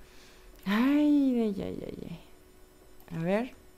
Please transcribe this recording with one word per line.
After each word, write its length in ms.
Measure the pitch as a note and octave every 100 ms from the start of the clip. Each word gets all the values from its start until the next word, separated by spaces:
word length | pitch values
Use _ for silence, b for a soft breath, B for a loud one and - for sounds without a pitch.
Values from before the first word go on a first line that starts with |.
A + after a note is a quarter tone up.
| b b b b b b -
Ay, 760 | G#3 B3+ D4 D4 D4 C4+ A#3+
ay, 200 | A3 F#3+
ay, 220 | F#3 - -
ay, 120 | - -
ay. 1080 | E3 - - - - - - - - - E3
A 60 |
ver. 300 | E3 G3+ B3+ - -